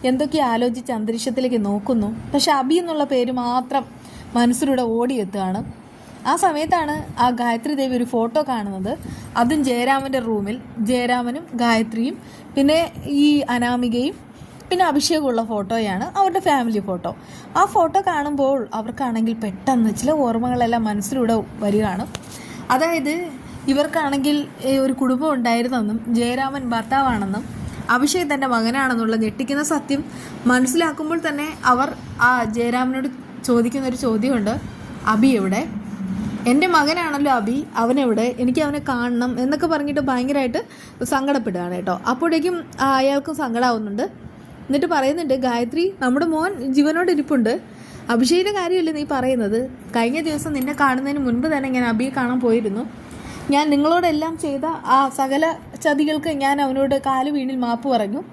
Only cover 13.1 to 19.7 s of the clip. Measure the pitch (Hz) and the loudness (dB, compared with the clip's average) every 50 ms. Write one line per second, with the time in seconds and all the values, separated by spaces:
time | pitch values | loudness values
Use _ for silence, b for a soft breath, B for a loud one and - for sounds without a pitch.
13.1 | 285 285 294 294 294 294 269 - 240 240 240 240 247 247 247 240 226 240 247 302 | 2 4 6 6 6 4 2 0 0 0 2 0 0 0 0 0 0 0 0 -2
14.1 | 392 - - - B B B B B B B - 370 359 370 330 285 294 - - | -4 -6 -16 -20 B B B B B B B -2 2 2 4 4 4 2 2 2
15.1 | 339 311 294 269 240 233 226 220 226 208 202 185 226 226 220 208 185 185 240 349 | 0 2 2 0 0 0 -2 -2 -2 -4 -2 -2 -2 0 0 0 -2 -2 -4 -4
16.1 | - 392 392 381 339 381 381 359 294 269 240 233 220 208 190 202 185 175 - 170 | 2 2 2 4 2 2 2 4 4 4 2 2 0 -2 -2 -2 -6 -4 -4 -6
17.1 | - B B B B B B B B - 370 403 - 415 339 320 - 381 381 381 | -8 B B B B B B B B 2 2 4 4 4 2 4 4 2 2 2
18.1 | 339 302 285 294 294 277 277 262 277 269 220 - - 220 214 226 233 - 269 247 | 0 0 -2 -2 0 2 2 2 2 0 -2 -4 -6 -6 -6 -6 -6 -4 -4 -2
19.1 | 226 226 226 226 226 226 220 208 185 190 - - | 0 0 0 0 0 -2 -4 -6 -6 -4 0 2